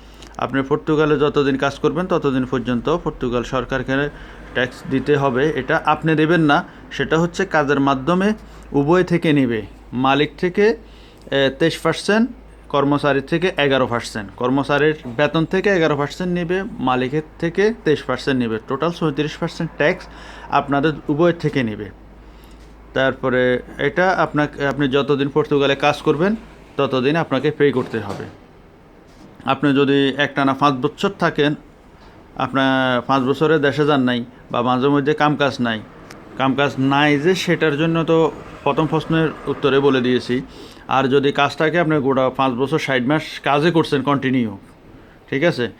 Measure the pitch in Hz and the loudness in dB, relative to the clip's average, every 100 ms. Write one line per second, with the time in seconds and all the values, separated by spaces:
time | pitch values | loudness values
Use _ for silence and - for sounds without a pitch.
0 | - - - - 120 131 135 151 - 151 | -20 -20 -18 -8 -4 -4 -2 -2 0 2
1 | 151 147 147 131 139 135 139 - 151 139 | 2 2 2 2 0 0 -2 0 -2 -2
2 | 185 165 143 131 127 131 117 120 120 170 | -2 -2 0 -2 -2 -4 -2 -2 0 -2
3 | 160 - 127 120 113 131 117 135 127 135 | -4 -6 -4 -4 -2 -4 -2 -4 -2 -2
4 | 143 - - - - 117 127 - - 131 | -4 -8 -18 -18 -8 -4 -4 -6 -4 -2
5 | 135 143 139 123 151 135 123 160 - 151 | 2 2 2 2 0 -2 -2 0 0 0
6 | 160 156 156 175 151 151 - - - - | 2 2 4 4 4 2 0 -12 -12 -6
7 | 131 156 170 175 190 156 139 139 139 135 | 0 0 0 -2 0 0 2 2 2 0
8 | 131 180 196 214 - - - 143 143 180 | 0 0 0 -2 -10 -20 -4 -2 2 2
9 | 180 170 170 143 127 113 98 - - 123 | 2 0 2 2 2 -2 -6 -16 -12 -2
10 | 131 139 147 - 180 190 208 226 - - | 0 2 0 -2 -2 2 2 0 -8 -20
11 | - - - 139 135 135 165 156 165 - | -20 -20 -4 0 2 2 0 2 -2 -2
12 | - 214 240 - - - - 143 139 143 | 0 2 0 -4 -20 -20 -4 0 2 2
13 | 147 135 135 165 185 175 143 135 123 117 | 2 0 0 -2 0 0 2 2 2 -2
14 | - 117 95 - 123 139 135 143 156 147 | -4 -8 -10 -4 0 0 0 2 2 0
15 | 123 117 147 165 160 190 202 190 160 143 | -6 -2 0 0 0 0 2 2 2 0
16 | 143 - 185 175 170 185 190 - 127 127 | -2 -4 -4 -2 -2 -4 -6 -6 -2 0
17 | 127 151 - - 170 170 208 226 160 147 | -2 -4 -6 -6 -4 0 0 0 0 0
18 | - 127 139 131 117 110 - 135 160 170 | 0 -4 0 0 0 -4 -4 -2 -2 -2
19 | 160 147 151 - 165 - 160 - 147 185 | -2 -2 -4 -4 -8 -6 -6 0 0 0
20 | - - - - - 139 139 143 156 143 | -8 -18 -20 -18 -2 -2 0 0 0 -2
21 | - 147 175 170 151 139 113 104 98 - | -4 2 2 2 -2 -2 -4 -6 -12 -16
22 | - - - - - - - - - 131 | -20 -20 -20 -20 -20 -20 -20 -20 -8 0
23 | 131 127 131 127 123 123 - - 143 175 | 0 0 0 2 2 0 -4 -4 -2 2
24 | 185 175 151 147 147 147 139 135 143 139 | 2 2 0 0 -2 -2 -2 0 0 2
25 | 139 143 139 151 147 143 139 139 147 147 | 2 0 0 -2 0 2 2 2 0 0
26 | 156 143 190 220 - - - - 139 131 | 0 2 0 -2 -8 -20 -10 -2 0 0
27 | 127 165 151 131 147 147 143 127 - 113 | 0 0 -2 -2 -2 2 2 2 -2 -6
28 | 101 95 104 - - - - - - - | -8 -10 -12 -16 -20 -20 -20 -20 -20 -20
29 | - - - - 127 135 147 139 139 143 | -20 -20 -20 -8 -4 0 2 2 4 4
30 | 139 131 143 143 135 135 147 131 143 - | 2 0 -2 0 0 2 2 2 -2 -2
31 | 196 196 170 156 147 151 - - - - | -4 -2 -2 0 0 -2 -8 -20 -20 -20
32 | - - - - 127 135 135 131 131 123 | -20 -20 -16 -6 -4 0 2 2 2 0
33 | 120 135 123 139 156 160 143 131 147 143 | 0 0 2 2 2 4 2 2 2 2
34 | 127 123 120 - - 123 120 127 139 143 | 2 0 -6 -14 -6 -2 0 2 2 2
35 | 139 151 151 143 143 - 120 110 110 - | 2 2 2 2 0 0 -2 -4 -8 -20
36 | - - - - 135 131 143 127 135 139 | -20 -20 -14 -2 0 2 0 0 0 2
37 | 147 143 156 185 - 160 156 143 165 165 | 4 2 2 0 0 0 0 0 0 0
38 | 160 165 156 - - - 143 139 156 160 | 2 2 2 -2 -14 -6 -2 0 0 -2
39 | - 160 160 - - 131 143 139 139 131 | 0 0 0 -2 -6 -2 2 4 4 4
40 | 123 123 117 127 131 - - - - 127 | 2 0 0 -4 -6 -14 -20 -16 -2 0
41 | 135 139 135 143 143 - 156 170 156 151 | 2 2 2 2 0 0 0 2 0 0
42 | 131 131 131 131 135 117 135 151 - 131 | 2 2 0 0 -2 0 -2 -2 0 0
43 | 120 156 - - 143 143 165 165 151 139 | 0 -2 -2 -6 0 2 2 2 2 0
44 | 139 139 135 131 113 98 - - - - | 0 0 0 0 -2 -6 -14 -20 -20 -20
45 | - - - 135 170 131 113 | -20 -20 -8 0 0 0 -4